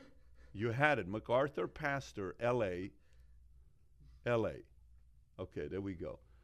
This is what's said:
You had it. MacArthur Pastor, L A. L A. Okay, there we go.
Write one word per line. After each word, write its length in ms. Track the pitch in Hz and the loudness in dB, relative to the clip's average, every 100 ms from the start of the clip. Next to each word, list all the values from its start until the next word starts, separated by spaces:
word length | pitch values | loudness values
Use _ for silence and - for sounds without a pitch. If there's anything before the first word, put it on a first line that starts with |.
| - - - - - | -20 -20 -20 -20 -12
You 160 | 98 117 | -4 -2
had 280 | 117 151 131 | 4 4 4
it. 80 | 90 | 0
MacArthur 580 | 107 - 120 147 - 160 | -4 2 2 4 0 -4
Pastor, 680 | - 151 139 - - 95 - | -2 -2 -2 -4 -6 -6 0
L 220 | 117 123 | 2 2
A. 260 | 101 90 98 - - - - - - - - - - - - - 120 | 2 -2 -6 -10 -20 -20 -20 -20 -20 -20 -20 -20 -20 -20 -20 -6 2
L 200 | 117 98 | 4 2
A. 80 | 65 - - - - - - - - | -2 -12 -20 -20 -20 -20 -20 -18 -10
Okay, 280 | 92 - 76 | -8 -6 -4
there 120 | 92 | -4
we 140 | 98 | -4
go. 240 | 85 82 - - - | -6 -8 -10 -16 -20